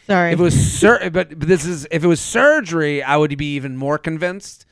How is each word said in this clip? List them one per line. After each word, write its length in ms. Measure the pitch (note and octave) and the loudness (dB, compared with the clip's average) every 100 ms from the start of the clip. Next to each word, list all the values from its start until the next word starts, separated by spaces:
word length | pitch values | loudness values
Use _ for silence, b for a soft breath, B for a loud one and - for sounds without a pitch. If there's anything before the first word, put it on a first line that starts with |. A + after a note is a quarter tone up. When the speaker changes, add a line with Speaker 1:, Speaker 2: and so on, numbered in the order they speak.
| b | b
Speaker 1:
Sorry. 260 | F#3+ E3+ | 0 2
Speaker 2:
If 60 | D#3+ | 2
it 40 | |
was 120 | F3 C3+ - - | 2 2 0 4
sur-, 320 | G#3 A#3+ F#3 | 4 4 0
<laughs> 20 | |
but, 180 | E3+ F3 D#3+ | -4 -4 -4
but 100 | D3+ | 0
this 160 | F#3 D#3+ | 0 0
is, 200 | E3 D3 | -8 -6
if 140 | D#3+ | 0
it 20 | E3+ | 2
was 120 | E3+ | 0
surgery, 800 | - A#3 C#4+ D#4 F#3 E3 D3+ C#3+ | 0 2 4 2 0 -2 -2 -2
I 140 | C3+ D3+ | 0 0
would 200 | D3+ C#3 | 0 -2
be 200 | D3 C#3+ | -6 -6
even 200 | C3+ C3 | -8 -6
more 220 | C#3 D3 | -4 -4
convinced. 640 | D#3+ D#3+ F3+ G3 - - _ | -4 -6 -6 -8 -14 -20 _